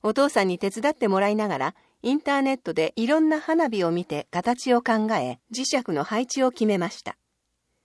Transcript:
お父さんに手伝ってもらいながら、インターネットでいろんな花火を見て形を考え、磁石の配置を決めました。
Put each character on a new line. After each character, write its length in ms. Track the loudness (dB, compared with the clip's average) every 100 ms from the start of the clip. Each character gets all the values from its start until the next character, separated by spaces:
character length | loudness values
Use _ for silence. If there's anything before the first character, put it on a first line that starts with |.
お 100 | 0
父 140 | 2 2
さ 140 | 2
ん 60 | 0
に 120 | 0
手 100 | -4
伝 220 | -2 -2
っ 20 |
て 140 | 0 0
も 100 | 2
ら 100 | 2
い 60 |
な 140 | 0 -2
が 100 | -2
ら、 160 | -4 -6 _ _
イ 120 | -2
ン 60 | 0
タ 180 | 0 0
ー 40 |
ネ 100 | 0
ッ 40 | -2
ト 160 | -4
で 180 | -2 -2
い 140 | -2 0
ろ 100 | 4
ん 100 | 4
な 120 | 2
花 280 | 0 0 2
火 140 | 0
を 80 | 0
見 140 | 0
て 240 | -4 -8 -4
形 420 | -4 -2 -2 2
を 100 | 2
考 300 | 2 0 2
え、 260 | 0 -2 -8 _
磁 100 | -8
石 200 | -2 -2 0
の 160 | -2
配 180 | -2 -2
置 220 | -2 0
を 80 | 0
決 120 | 2
め 140 | 0 0
ま 120 | -2
し 120 | -6
た。 140 | -14 -14 _ _ _ _ _ _